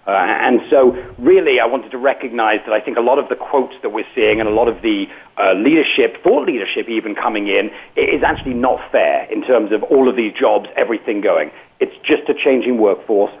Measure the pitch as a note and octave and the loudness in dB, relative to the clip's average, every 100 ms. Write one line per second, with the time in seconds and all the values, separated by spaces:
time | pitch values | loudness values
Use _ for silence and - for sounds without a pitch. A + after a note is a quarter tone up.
0 | - G2 F#2 - B2 B2 - C#3+ B2+ B2 | -4 -2 0 0 0 0 2 4 4 2
1 | - - B2 F#3 D#3+ B2 A#2 C3 - B2+ | -10 -4 4 4 4 2 2 -2 -6 -4
2 | C3+ B2+ B2+ A#2+ A2 G#2+ - G#2+ - A#2 | -2 -2 -6 -2 0 0 0 -2 -2 -2
3 | A#2+ C#3 C3+ B2 - C#3 B2+ - A2+ G#2+ | 2 2 0 -6 -2 -2 -2 -6 -8 -6
4 | G2+ - G#2+ G#2+ A2 G#2+ A#2+ A2 A#2 G2+ | -6 0 0 2 0 2 2 0 -2 -2
5 | F#2+ - - - G2 F#2+ B2 D#3+ - - | -4 -10 -18 -2 0 2 2 2 2 0
6 | A#2 - E3+ C#4 C3+ B2+ F#2+ - G#2 A2+ | 0 0 0 2 0 -4 -4 -6 -4 -4
7 | G#2+ G2 A#2+ A2 G2+ G2 - - - - | -4 -6 -4 -4 -2 -2 -2 -8 -10 -4
8 | - C#3+ D3 D#3 C3+ A#2+ B2+ - - - | -2 0 0 -2 -6 -2 0 -2 -2 0
9 | D#2 C#2+ - A2 - A#2+ G#2 G#2+ - C#3 | 2 2 -2 -6 2 2 2 -2 2 4
10 | B2+ A#2+ G#2+ - B2+ G#2 - - B2 A2+ | 4 2 -4 0 0 0 -2 -4 -2 -2
11 | - G#2 G2 E2 D2+ - - - - - | -4 -2 0 0 -2 -8 -18 -4 -4 -4
12 | - D3 - C#3+ D3 C3 A#2 A#2+ G#2 F2+ | -2 -2 0 -2 2 2 0 2 2 0
13 | - G#2 G#2 - | 0 0 0 -2